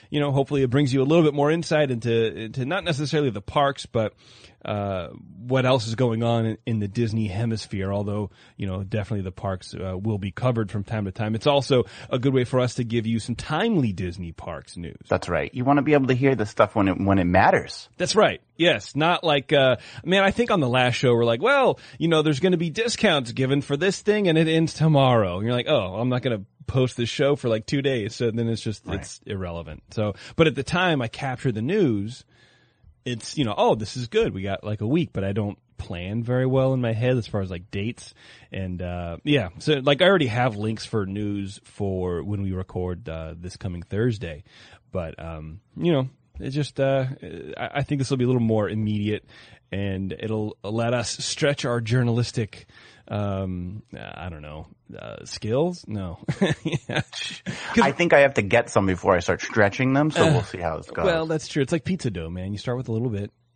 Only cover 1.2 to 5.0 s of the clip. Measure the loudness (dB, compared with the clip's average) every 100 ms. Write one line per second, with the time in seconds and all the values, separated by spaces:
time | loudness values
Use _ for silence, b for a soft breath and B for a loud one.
1.2 | 6 4 2 2 0 2 2 0 0 2
2.2 | 2 -2 -8 -6 -4 -2 -2 -2 0 0
3.2 | 0 -2 -4 0 0 0 -4 -2 -2 -6
4.2 | b b b b -6 -4 -4 -4